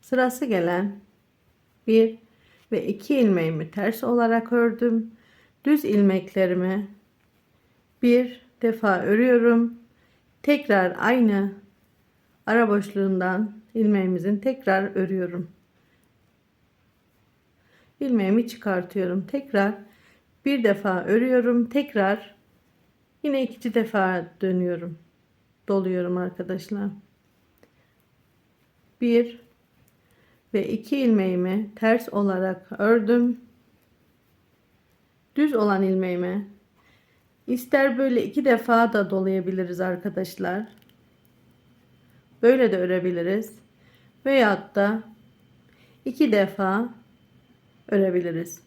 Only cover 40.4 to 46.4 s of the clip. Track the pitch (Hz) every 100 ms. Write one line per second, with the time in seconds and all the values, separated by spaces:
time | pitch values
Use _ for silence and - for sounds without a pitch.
40.4 | 185 190 220 - _ _ _ _ _ _
41.4 | _ _ _ _ _ _ _ _ _ _
42.4 | 233 262 233 190 180 185 180 175 170 202
43.4 | 220 - _ _ _ _ _ _ 262 269
44.4 | 220 185 - - 202 220 - - _ _
45.4 | _ _ _ _ _ _ - 247 294 208